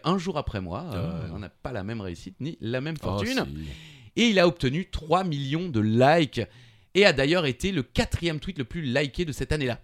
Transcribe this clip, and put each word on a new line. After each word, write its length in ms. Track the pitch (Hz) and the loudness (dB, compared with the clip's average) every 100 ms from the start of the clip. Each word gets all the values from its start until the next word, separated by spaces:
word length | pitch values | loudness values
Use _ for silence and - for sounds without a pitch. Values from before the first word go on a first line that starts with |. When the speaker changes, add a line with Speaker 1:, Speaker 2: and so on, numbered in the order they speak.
Speaker 1:
un 140 | - 190 | -2 -2
jour 180 | 175 151 | -2 -4
après 220 | - 104 | -4 -6
moi. 240 | 90 95 170 | -6 -8 -6
Euh, 180 | 95 85 82 80 | -6 -6 -6 -8
Speaker 2:
Ah. 40 | |
Speaker 1:
on 40 | 92 | -10
n'a 100 | 95 | -12
pas 220 | - 143 | -12 -10
la 120 | 117 | -8
même 160 | 98 113 | -6 -6
réussite 360 | 95 85 - - | -8 -10 -12 -10
ni 180 | 135 - | -10 -8
la 200 | 113 127 | -4 -4
même 160 | 143 160 | -4 -6
Speaker 2:
Oh, 20 | |
Speaker 1:
fortune. 400 | - 98 101 135 69 | -4 -2 -2 -2 -2
Speaker 2:
si. 220 | 76 78 - - - - - | -6 -10 -12 -18 -20 -8 2
Speaker 1:
Et 120 | 233 | 4
il 100 | 190 | 6
a 80 | 175 | 4
obtenu 440 | 170 131 151 185 | 4 -2 -2 -4
trois 320 | - 156 175 | -8 0 0
millions 460 | 190 143 139 156 180 | 2 -2 -2 -4 -2
de 120 | 117 | 2
likes 600 | 107 113 131 170 147 - 101 - - - _ | 4 6 6 6 4 -2 -6 -10 -20 -20 _
et 120 | 180 202 | 6 6
a 60 | |
d'ailleurs 340 | 139 139 180 151 | 6 2 2 2
été 260 | 120 185 | -2 -2
le 100 | 180 | -2
quatrième 580 | 123 - 226 - 170 156 | -2 -2 0 0 -2 -2
tweet 180 | - 175 | -6 -8
le 60 | |
plus 180 | - 170 | -8 -4
liké 420 | 147 127 147 - | 0 0 0 -2
de 80 | 170 | -6
cette 200 | 127 135 | -4 -4
année-là. 280 | 151 131 110 | -2 -2 -4